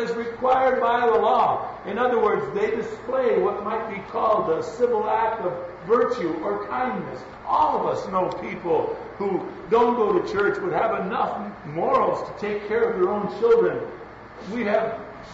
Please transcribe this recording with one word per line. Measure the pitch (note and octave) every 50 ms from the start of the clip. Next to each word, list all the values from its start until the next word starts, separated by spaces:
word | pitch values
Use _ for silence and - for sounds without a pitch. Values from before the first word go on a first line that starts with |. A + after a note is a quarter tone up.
| A3+
is | G3
required | A3+ A#3 A3+ A#3 - - B3+ C4 B3+ C4 C4 B3+ - B3+
by | B3 A#3 A#3+ - G#3+
the | A3+ A3 G#3
law. | G#3 A#3 - - - - - - - - - - -
In | F3+ G#3 A3+
other | B3+ B3+ A#3+ A3
words, | G#3+ G#3 F#3 - - - -
they | G3+ G#3+ A3+
display | A3+ A#3 - - - - - A#3+ C4 C4 B3 A3+ G3 F3+
what | F3+ G3+ G3 - G#3
might | G#3 A3 A3+ A#3 A3
be | G3+ F#3 - -
called | - - A3+ A3 D#3+ E3 D#3+ D#3+
a | D#3+ D#3
civil | - - - - B3 A#3 A#3 G#3+ G#3+ G#3+
act | G#3+ A3+ A3+ A3 G#3+ F#3+
of | F#3 F3+ E3+ - - - - - E3+
virtue | F3+ A3+ B3+ A#3+ - - - F3+ D#3+ E3+ D#3+ -
or | G3+ G3+ G3+ - -
kindness. | B3 B3+ B3+ A#3 G#3 F#3 D3+ C3+ - - - - - - -
All | - - D4+ D#4 - - G#3+
of | A3+
us | B3+ B3+ - - G3+
know | F#3 F#3 F3+ D#3+ - -
people | - - F#3+ - - E3+ D#3+ D#3 - - - - - - - -
who | G3+ G3 F3+ D#3 - - - - - -
don't | A3 A#3 A#3 A#3 -
go | A3+ G#3+ G3 F#3
to | E3+ - -
church | F#3 G3+ G3+ F#3 - -
but | G3 F3
have | D#3 F3 A3 A3 G#3 F#3+ F#3
enough | F#3+ A3+ C4+ - - A#3+ A3+ G#3 G#3 - - -
morals | D3+ D3 E3+ - C4 C4+ A#3+ A3 F3+ C3 - - -
to | - -
take | G#3 G#3 G#3 G#3 - G3+
care | G#3+ A#3 A3+
of | A#3 G3 F#3
their | F3+ F#3
own | G#3 G3+ F#3 - - -
children. | A3+ A#3 A3+ F#3+ F3 D3+ - - - - - - - - - - - - - - - F#3
We | G#3+ B3 G#3
have | G3+ G#3+ A3+ A3+ A3+ - - - - - - - -